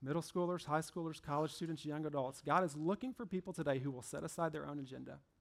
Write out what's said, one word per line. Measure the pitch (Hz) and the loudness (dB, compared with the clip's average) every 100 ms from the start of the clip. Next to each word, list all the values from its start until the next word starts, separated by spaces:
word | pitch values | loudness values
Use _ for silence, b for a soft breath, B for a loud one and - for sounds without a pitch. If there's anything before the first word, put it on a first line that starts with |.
middle | 135 160 | 0 0
schoolers, | 160 180 175 180 | 0 2 2 2
high | - 151 | 2 2
schoolers, | 156 175 165 156 | 2 -2 -4 -4
college | - 147 156 | 0 2 2
students, | - 165 156 | 0 -4 -4
young | 151 151 151 | -2 -2 0
adults. | 143 127 139 | 0 -2 -2
God | 143 165 | 4 6
is | 185 | 6
looking | 147 160 202 254 | 2 0 0 -2
for | 247 226 | -6 -4
people | 185 190 | -2 -2
today | 170 143 135 | -2 2 2
who | 135 | 0
will | 127 | -4
set | 117 185 | -6 -6
aside | 160 - 165 | -4 0 0
their | 151 143 | 0 -6
own | 147 | -6
agenda | 131 127 131 139 _ _ | -6 -10 -10 -12 _ _